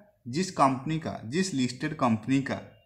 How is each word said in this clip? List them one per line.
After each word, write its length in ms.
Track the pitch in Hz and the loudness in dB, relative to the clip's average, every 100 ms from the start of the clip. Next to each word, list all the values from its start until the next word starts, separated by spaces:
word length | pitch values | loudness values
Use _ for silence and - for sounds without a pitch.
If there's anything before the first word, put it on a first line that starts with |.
| - _ 117 | -20 _ -6
जिस 240 | 143 185 | -4 -2
कंपनी 480 | - 135 123 143 160 | 4 4 4 -2 -2
का, 220 | 113 95 | -4 -8
जिस 280 | 110 160 190 | -2 0 0
लिस्टेड 400 | 135 123 127 151 156 | 0 0 -2 -6 0
कंपनी 420 | 127 110 - 135 | 2 2 2 0
का 140 | 131 98 - - | 0 -4 -8 -20